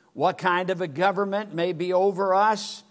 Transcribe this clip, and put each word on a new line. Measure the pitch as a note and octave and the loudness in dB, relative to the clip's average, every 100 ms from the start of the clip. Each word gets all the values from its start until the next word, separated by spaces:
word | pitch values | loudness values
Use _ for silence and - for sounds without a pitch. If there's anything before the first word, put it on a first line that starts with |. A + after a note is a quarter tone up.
| _ | _
what | - E3 - | -2 0 2
kind | F#3 F3 F3+ | 0 2 0
of | F3+ | -2
a | F3+ | -4
government | C3+ F#3+ F#3+ G3+ G3+ G#3+ | 0 0 2 -2 -2 -4
may | D#3+ F3 | -2 -2
be | E3 F3+ | -2 0
over | F3+ G3+ F#3 G3 F#3+ | 2 2 0 2 4
us, | G#3+ G#3 - - - | 2 0 -4 -14 -20